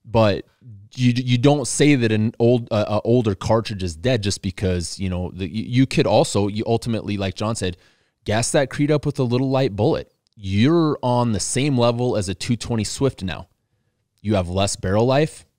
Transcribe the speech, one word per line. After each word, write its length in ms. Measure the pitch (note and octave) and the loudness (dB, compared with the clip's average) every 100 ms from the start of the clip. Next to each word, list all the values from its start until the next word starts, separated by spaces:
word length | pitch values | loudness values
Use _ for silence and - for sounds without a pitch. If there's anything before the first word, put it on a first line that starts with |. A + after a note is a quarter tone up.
but 400 | - A2+ A2 F#2 - _ B2 G2+ G#2 | -4 2 2 2 -6 _ -20 -20 -18
you, 180 | - B2 A#2+ | 0 2 2
you 200 | B2+ B2 | 0 2
don't 280 | C3 D3 A#2+ | 4 2 0
say 280 | - D3 C#3+ | 2 4 4
that 160 | A2+ | 2
an 200 | G#2+ A2 - | 2 0 2
old, 300 | A#2 B2 A#2 | 2 2 0
uh, 140 | G#2+ G#2 | -2 0
uh, 120 | G#2+ | -2
older 300 | G#2+ B2 A2 | 2 2 2
cartridge 480 | G2 - A2+ A2 G2+ | -2 0 0 0 -6
is 120 | F2+ D#2+ | -8 -4
dead 260 | G2+ B2+ | -2 0
just 180 | G2+ - | -2 -4
because, 580 | G2+ - F#2+ F2+ E2+ - | -6 -4 -2 -2 -4 -6
you 120 | F#2+ | -6
know, 200 | F2+ F2+ | -4 -6
the, 120 | F2 F#2+ | -8 -8
you, 180 | G2+ | -8
you 220 | - A#2+ C3+ | -2 2 2
could 200 | - - | 2 4
also, 420 | G#2+ D#3+ - G2+ | 4 2 0 0
you 160 | G#2 A2+ | -2 -2
ultimately, 520 | A2+ - A2 G2 G#2 | -2 -2 -6 -4 -4
like 160 | F#2+ | -4
John 220 | - G#2+ A2+ | -4 -4 -2
said, 200 | F#2 F2 _ _ _ _ | -6 -8 _ _ _ _
gas 280 | - G#2+ B2 | -4 -2 0
that 180 | D#3+ C3+ | 0 0
Creed 200 | - D3 | -2 0
up 140 | D3+ | 0
with 140 | D3 C#3 | 0 -2
a 40 | |
little 280 | B2+ B2 C3+ | 0 0 0
light 260 | C3 C3+ G2 | 0 0 0
bullet. 340 | A#2+ D3+ - _ _ | 0 0 -6 _ _
You're 640 | _ G2 G2 B2+ E3+ D#3+ C#3+ | _ -2 2 4 4 2 0
on 300 | B2 B2 A#2+ | 0 0 0
the 80 | G#2 | 0
same 360 | - B2+ C#3+ C3 | -2 -2 0 2
level 400 | A#2+ A#2+ B2 G#2+ | 2 2 0 -2
as 120 | F#2+ | -2
a 60 | |
two 220 | F#2 - A#2+ | -6 -4 -4
twenty 280 | - A#2 | -2 -4
Swift 380 | G2+ - C3+ - | -4 -2 -2 -2
now. 260 | F#2+ D#2 - _ _ _ _ _ _ _ | -8 -8 -12 _ _ _ _ _ _ _
You 140 | G#2 G2+ | -2 0
have 120 | F2 | 0
less 260 | F2+ G2+ - | -2 -2 -2
barrel 300 | F#2+ G#2 A#2+ | -2 0 2
life 400 | C3 D#3 - _ | 2 0 -4 _